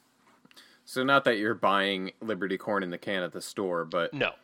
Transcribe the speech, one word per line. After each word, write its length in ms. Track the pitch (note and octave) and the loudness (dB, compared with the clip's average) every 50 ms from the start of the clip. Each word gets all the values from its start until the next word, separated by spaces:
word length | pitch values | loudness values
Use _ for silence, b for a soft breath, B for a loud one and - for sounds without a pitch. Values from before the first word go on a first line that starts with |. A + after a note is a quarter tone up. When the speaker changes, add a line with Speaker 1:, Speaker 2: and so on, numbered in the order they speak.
| _ _ _ _ _ _ _ _ _ _ B B B B B B B | _ _ _ _ _ _ _ _ _ _ B B B B B B B
Speaker 1:
So 180 | - - C3 B2+ | -6 -4 -2 2
not 220 | C3+ C#3+ C#3 - | 4 4 6 6
that 120 | C3 A#2 | 4 2
you're 160 | G2+ G#2+ A2 A2+ | 2 2 0 0
buying 600 | F#2 - G2 G2 G2 G2 G2 G2 F#2 F#2+ F#2+ - _ | 2 2 4 4 4 4 2 0 -2 -4 -8 -10 _
Liberty 360 | A2+ A2 G#2 F2+ G2+ F#2 F#2+ | -6 -6 -4 -4 -2 -4 -4
corn 260 | F2+ - A2+ G#2 G2 F#2 | -4 -4 -2 -2 -2 -2
in 60 | F2 | -4
the 80 | F2 | -6
can 240 | E2 - A2 G2 F#2 | -8 -6 -6 -4 -4
at 100 | F2+ E2+ - | -4 -6 -8
the 80 | F#2 | -10
store, 420 | - - - A2+ G2 F2+ F2 E2+ E2 | -12 -10 -6 -4 -4 -2 -2 -4 -4
but 280 | D#2+ F#2 F2 E2+ - D3+ | -2 -2 -2 -2 -2 -2
Speaker 2:
No, 180 | C3+ A#2 F#2 - - | -2 -2 -2 -2 -6